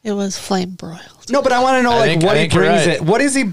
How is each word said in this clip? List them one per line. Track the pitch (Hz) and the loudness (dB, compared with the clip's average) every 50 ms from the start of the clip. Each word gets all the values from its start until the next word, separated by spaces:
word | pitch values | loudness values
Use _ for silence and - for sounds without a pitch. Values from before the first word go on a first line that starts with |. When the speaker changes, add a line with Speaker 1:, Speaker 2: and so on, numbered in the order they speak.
| _ | _
Speaker 1:
It | 220 | -6
was | 202 202 196 196 185 - | -4 -4 -4 -6 -6 -8
flame | - - 196 185 185 180 | -6 -4 -4 -4 -4 -6
broiled. | 185 - - 170 165 170 - - - _ - - | -10 -14 -14 -16 -16 -16 -18 -20 -20 _ -10 -2
Speaker 2:
No, | 240 285 | -2 0
but | 269 269 | 0 2
I | 247 247 | 0 2
wanna | 254 262 262 254 | 2 2 2 2
know, | 247 240 | 2 2
Speaker 3:
I | 240 233 | 2 2
Speaker 2:
like, | 226 202 | 2 2
Speaker 3:
think, | 165 165 | 2 2
Speaker 2:
what | 160 190 | 2 2
Speaker 3:
I | 214 | 2
Speaker 2:
he | - | 2
Speaker 3:
think | 160 170 - | 0 2 2
you're | 165 190 | 2 2
Speaker 2:
brings | - - - - | 4 2 2 2
Speaker 3:
right. | 175 160 | 2 0
Speaker 2:
it. | - | 0
What | - 156 208 240 | 0 0 2 2
is | 277 285 269 | 2 0 0
he? | 269 | 0
Speaker 3:
I | 262 202 | -2 -2